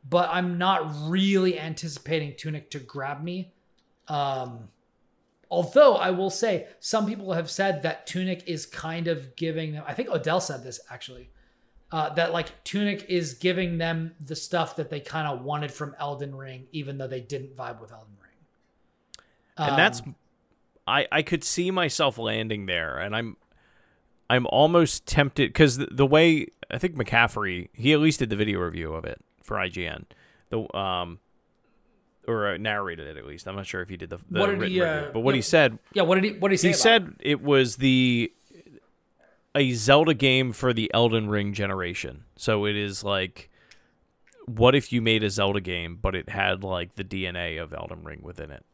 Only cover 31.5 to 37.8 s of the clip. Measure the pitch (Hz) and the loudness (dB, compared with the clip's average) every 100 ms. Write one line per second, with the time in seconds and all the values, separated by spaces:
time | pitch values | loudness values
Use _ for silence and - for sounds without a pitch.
31.5 | _ _ _ _ _ _ _ - 113 101 | _ _ _ _ _ _ _ -6 -2 -2
32.5 | 87 110 104 95 82 73 73 60 76 - | -2 -2 -2 -4 -8 -12 -14 -14 -14 -10
33.5 | 98 95 92 90 92 92 98 - 202 202 | -10 -8 -8 -8 -10 -12 -14 -6 0 0
34.5 | 190 185 185 170 151 147 113 123 131 - | 0 0 0 0 0 -4 0 2 2 4
35.5 | 160 135 110 _ 202 170 190 208 202 196 | 4 4 2 _ 0 4 4 2 0 2
36.5 | 190 180 156 226 226 165 - - 147 143 | 4 4 6 8 6 4 -6 -2 0 6
37.5 | 139 127 110 | 6 6 2